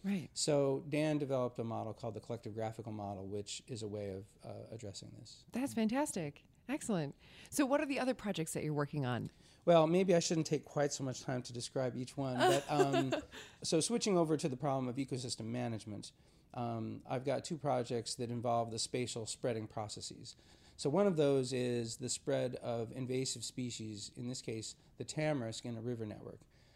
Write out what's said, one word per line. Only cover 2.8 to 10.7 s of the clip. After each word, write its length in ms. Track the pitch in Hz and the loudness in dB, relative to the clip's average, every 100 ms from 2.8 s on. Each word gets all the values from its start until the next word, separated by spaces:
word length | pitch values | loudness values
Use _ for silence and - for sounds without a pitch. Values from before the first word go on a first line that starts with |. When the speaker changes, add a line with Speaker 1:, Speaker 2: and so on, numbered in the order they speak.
| 113 | -8
Speaker 2:
model, 340 | 107 101 98 98 | -6 -6 -6 -6
which 340 | 104 101 - - | -6 -6 -10 -8
is 160 | 117 | -8
a 40 | 107 | -6
way 220 | 104 101 | -4 -4
of, 140 | 95 101 - | -6 -10 -16
uh, 300 | 117 107 113 | -14 -12 -12
addressing 380 | 113 107 95 110 - | -12 -10 -12 -14 -16
this. 240 | - - - | -18 -20 -8
Speaker 1:
That's 220 | 226 269 | -4 -2
fantastic. 720 | 220 220 254 294 196 147 - - _ - | 0 2 2 0 -2 -6 -8 -20 _ -8
Excellent. 440 | 294 - 185 143 - - - - | -6 0 0 0 -6 -18 -20 -6
So 160 | - 269 | 2 4
what 140 | 285 | 4
are 40 | 302 | 2
the 140 | 262 | 0
other 140 | 254 | 0
projects 400 | - 208 160 165 | 0 -2 -2 -2
that 100 | - | -2
you're 100 | 151 | 0
working 320 | 147 143 147 127 | 0 0 0 0
on? 240 | 117 107 - - - - | 0 -4 -10 -20 0 8
Speaker 2:
Well, 200 | 170 156 | 8 10
maybe 280 | 180 190 170 | 6 8 6
I 40 | |
shouldn't 280 | - 160 151 | 6 2 2
take 180 | 147 | 0
quite 260 | - | 0